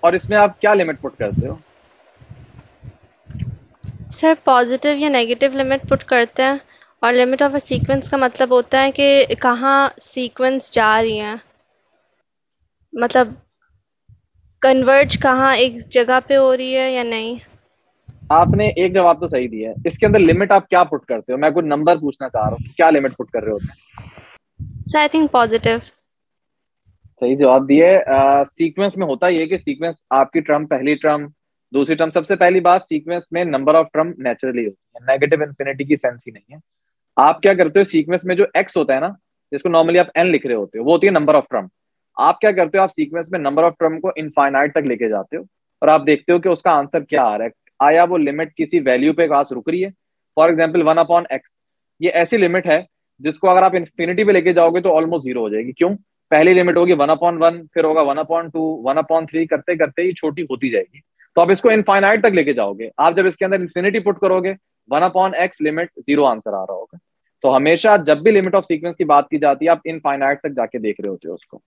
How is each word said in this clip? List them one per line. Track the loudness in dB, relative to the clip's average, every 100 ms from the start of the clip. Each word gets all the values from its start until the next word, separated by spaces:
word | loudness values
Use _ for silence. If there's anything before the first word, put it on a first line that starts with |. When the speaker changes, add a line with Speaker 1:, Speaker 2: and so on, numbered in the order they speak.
Speaker 1:
और | 2
इसमें | 0 -2 2
आप | 2 2
क्या | 0
limit | 2 0 -4
put | -12 -8
करते | -6 -4 -6
हो? | -8 _ _ _ _ _ _ _ -20 -20 -20 _ _ -20 _ _ _ _ -12 -12 -12 _ _ -18 -18 -16
Speaker 2:
Sir, | -4 0
positive | 0 2 2 2 -2 -2
या | -2 0
negative | -2 -2 0 -2
limit | -2 -4 -4 -2
put | -4
करते | 0 0 0 -2
हैं | -2 -2 _ _ _ _
और | 0
limit | 2 0 0 -2
of |
a | -2 -6
sequence | -6 -2 -4 -4
का | -2
मतलब | -2 -2 0
होता | 0 0 0
है | 0
कि | 0 2 4 2
कहाँ | 0 -2 0 0 2 0 -4
sequence | -14 -10 -10 -4 -4 -2 -4
जा | -2 0 0
रही | -2 -4
हैं, | -8 -12 _ _ _ _ _ _ _ _ _ _ _ _ _ _ _
मतलब | -6 -2 0 0 -4 _ _ _ _ _ _ _ _ _ _ _ _
converge | 0 2 2 2 2 0
कहाँ | 0 0 0 2
एक | 0 -2
जगह | -4 -2 2 0
पे | 2
हो | 2 2
रही | 0 -2
है | -4 -2
या | -4
नहीं। | -6 -6 -8 -12 -16 _ _ _ _ _ -20 -20 0
Speaker 1:
आपने | 2 4 2 0 0
एक | 0
जवाब | 2 2 2
तो | -2
सही | -4 -4
दिया | -8 -10
है। | -6 -8
इसके | 0 2
अंदर | 4
limit | 4 4 4
आप | 2 4
क्या | 2
put | 2 -2
करते | -6 -8 -6
हो? | -2
मैं | 0
कोई | 0
number | -2 0 2 0
पूछना | 0 -8 -8
चाह | -4
रहा | -4
हूँ | -6
कि | -12
क्या | 0 4
limit | 4 0
put | -6 -8
कर | -6
रहे | -4
होते | -6 -8
हैं? | -14 _ -20 -20 -20 -20 _ _ _
Speaker 2:
सर, | -18 -16 -4 -2 0
I |
think | 0 0
positive। | 0 0 0 -2 -4 -6 _ _ _ _ _ _ _ _ _ _ _ _
Speaker 1:
सही | _ -2 2
जवाब | 4 4 4
दिया | 4 6
है। | 4
अ, | 2 2 4 2
sequence | 0 _ -6 -2 -6 -4
में | -6
होता | -2 0
ये | 0
है | -2
कि | -6
sequence | -6 -6 -8 -10 _
आपकी | 0 0 -2
टर्म, | -2 -2 0
पहली | -4 -2
टर्म, | -2 0 -2 -6 _ _ _ _
दूसरी | -4 -2 0
टर्म, | 0
सबसे | -2 -2 2
पहली | 4 4
बात | 4 2
sequence | 0 -8 -6 -8 -6
में | -6
number | -2 -2 2
of | 2
term | 2 -2 -4
naturally | -4 -6 -4 -6 -4 -6
होती | -8 _ -16
है, |
Negative | -4 0 0 0
infinity | -2 -8 -10 -8
की | -4 -2
sense | -2 -8 -20
ही |
नहीं | -20 _
है। | -20 _ _ _ _ _ 2
आप | 2 4
क्या | 2
करते | 2 2 2
हो |
सीक्वेंस | 0 0 -2 -4
में | -4 -2
जो | 0 0
एक्स | -2 -4
होता | -2
है | -2
ना, | -4 -8 _ _ _
जिसको | -6 0
normally | 2 4 2
आप | 0 0
एन | 0
लिख | 0 -2
रहे | -6
होते | -6 -6
हो, |
वो | 0
होती | 2 4
है |
number | 2 2
of | 2 2
term। | -8 -8 _ _ _ _ 0
आप | 0 2
क्या | 0
करते | 2 0 2
हो, |
आप | 0
सीक्वेंस | -2 -6 -6 -8
में | -6
number | -4 0
of | 0
term | 0 -4 -2
को | -8 -8
infinite | -6 0 0 2 0
तक | -2 -4
लेके | -4 -4
जाते | -4 -6 -12
हो | -14 _ _ _
और | 2
आप | 2
देखते | 2 -2 2
हो | 0
कि | 0
उसका | -2 0
answer | 0 0 -6
क्या | -4 -2
आ | 0 -2
रहा | -6
है, | _ _ _
आया | 2 4
वो | 2 2
limit | -2 -4 -8 _
किसी | -2 0
value | 2 2 0
पे | 0 0
पास | 0 -2
रुक | -6 -6
रही | -4
है, | -6 -10 _ _ _ 2
for | 2
example | 4 0 2
one | 2 2
upon | 2 0 0
x, | -10 _ _ _ _ _ _
ये | -2
ऐसी | 0 0 0
limit | 0 0 0
है | 0 -2 _ _ _
जिसको | -8 -2 2
अगर | 4
आप | 4
infinity | 2 -6 _ -6 -2
पे | 2
लेके | 2 4
जाओगे | 4 2 2
तो | 0
almost | 0 0 -4
zero | -6 -6
हो | -4
जाएगी। | -4 -8
क्यों? | -2 -2 -2 _ _ _
पहली | 2 4
limit | 4 2 2
होगी | 2
one | 2 2
upon | 0 0 2
one, | 0 0 -8
फिर | -2
होगा | 0 2
one | 0 -2
upon | -2 -4
two, | -4 -6 -6 -4
one | -4 -2
upon | 0 -2
three | -2 -4 -2
करते | -4 -4 -2
करते | -2 -2
ये | -6
छोटी | -4 -8 -6
होती | -10 -6 -4
जाएगी। | -4 -6 -12 _ _ _ 0
तो |
आप | 2
इसको | 2 2
infinite | 2 2 2 4 2
तक | 2
लेके | 0 0
जाओगे। | -2 -4 -6 -12 0
आप | 0
जब | 2 0
इसके | 0
अंदर | -2 -2
infinity | -4 -4 -2 -2
put | -4 -2
करोगे, | 0 0 -2 -8 _ _ _
one | -2
upon | 0 0 -2 -2
x | -4 _
limit | -4 -4 -8 -10
zero | -2 0
answer | 2 0 -6
आ | -8
रहा | -8
होगा। | -12 -14 -20 _ _ _ _
तो | 0
हमेशा | 2 2 2 4 2
जब | 2 2
भी | 4
limit | 2 2
of | -2
sequence | -2 -6 -6 -6
की |
बात | 2 2 2
की | -2
जाती | 0 0
है, | 0
आप | 0 -2
infinite | -8 -6 -2 -2 -2
तक | -6
जाके | -6 -6 -4
देख | -6 -6
रहे | -8
होते | -10 -12
हो |
उसको। | -16 _ -20